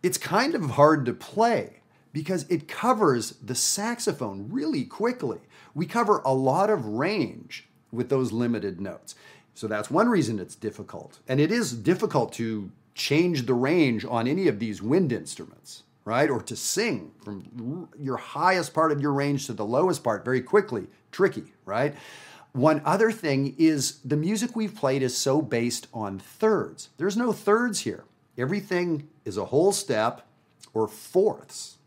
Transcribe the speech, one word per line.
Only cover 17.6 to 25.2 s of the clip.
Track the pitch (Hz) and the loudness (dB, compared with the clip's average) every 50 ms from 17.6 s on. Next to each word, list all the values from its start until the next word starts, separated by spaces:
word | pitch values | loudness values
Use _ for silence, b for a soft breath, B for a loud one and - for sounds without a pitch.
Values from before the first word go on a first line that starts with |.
| 113 123 147 185 175 - | -8 -8 -8 -8 -12 -14
r-, | - - | -14 -10
your | 147 135 127 | -8 -6 -6
highest | 110 - - - 147 160 185 190 180 170 - - | -6 -8 -10 -6 0 2 2 4 2 0 0 0
part | 160 160 156 | 2 2 4
of | 147 143 | 2 2
your | 139 147 | 2 0
range | 139 139 139 143 143 139 143 | 2 2 2 0 0 -2 -2
to | - 113 | -6 -6
the | 98 107 | -6 -4
lowest | 104 117 139 175 185 170 - - | 0 2 2 4 2 2 0 0
part | 120 107 98 - | -2 -2 -2 -2
very | 120 131 127 | -2 -2 -2
quickly. | 127 - - 208 202 - 123 104 85 b b b b _ | 0 4 4 4 4 4 -6 -6 -8 b b b b _
Tricky, | - - 190 190 - 113 - - _ _ _ | 0 2 2 2 2 -2 -12 -14 _ _ _
right? | - 98 113 135 147 147 B B B B B B B B B B B | -4 -2 0 0 0 -2 B B B B B B B B B B B
One | _ 127 127 156 156 143 - | _ 4 4 4 4 4 2
other | 143 170 202 226 226 | 0 2 4 4 2
thing | 220 - - 156 139 135 139 139 - | 2 -2 -2 0 0 0 0 -2 0
is | - 165 160 156 143 131 - - - - | 4 4 4 4 2 -2 -4 -6 -8 -4
the | 127 147 | -2 -2
music | 147 151 180 214 202 226 - - | 0 0 -2 -2 -2 -4 -4 -4
we've | 233 220 196 - | -4 -4 -4 -4
played | - - 135 135 139 | -2 0 0 2 2
is | 131 123 123 | 0 -2 -2
so | - | -2